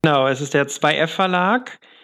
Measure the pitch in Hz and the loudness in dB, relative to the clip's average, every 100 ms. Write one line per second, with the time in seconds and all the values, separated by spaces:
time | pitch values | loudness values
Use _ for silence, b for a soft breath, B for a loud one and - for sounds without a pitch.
0 | 160 143 131 131 143 147 139 - 151 151 | 4 2 2 -2 -2 0 -2 0 0 2
1 | 160 - 190 180 185 247 247 - b b | -2 0 0 0 0 0 -4 -20 b b